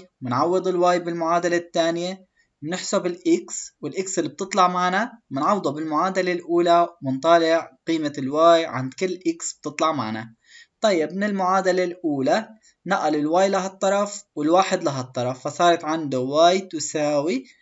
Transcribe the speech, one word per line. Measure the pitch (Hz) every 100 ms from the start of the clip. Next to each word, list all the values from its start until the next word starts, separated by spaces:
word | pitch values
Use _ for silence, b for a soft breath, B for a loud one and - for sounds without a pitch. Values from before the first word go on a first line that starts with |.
| - -
منعوض | 127 123 160 185 185
الواي | 180 180 180
بالمعادلة | 175 170 165 170 175 170
الثانية، | 170 170 165 170 175 190 _ _ _ _
منحسب | 147 180 - 202 180
الاكس، | 175 - - - - - _
والاكس | 147 147 190 -
اللي | 156
بتطلع | - 190 202 180
معنا | 180 180 190 240 - -
منعوضه | 131 156 202 165
بالمعادلة | 147 160 151 185 190 180
الأولى، | 175 170 170 170 170 170 -
ومنطالع | 135 131 160 170 160 165 - _ -
قيمة | 165 151 143
الواي | 131 151 165 165 165
عند | 123 131
كل | - 185 180 165
اكس | 165 -
بتطلع | - 151 143 160
معنا. | 151 110 110 110 - B B B _
طيب، | 220 180 151
من | 185
المعادلة | 208 196 185 190 185 180
الأولى | 180 175 165 143 131 185 214 B B B 170
نقل | 196 151 151
الواي | 147 170 196
لهالطرف | 196 185 190 196 202 202 - - -
والواحد | 147 175 190 180
لهالطرف، | 165 135 127 - 123 131 147
فصارت | - 175 165
عنده | 156 165 147 131
واي | 127 143 170 190
تساوي | 196 160 - 160 147 147 147 247 262 B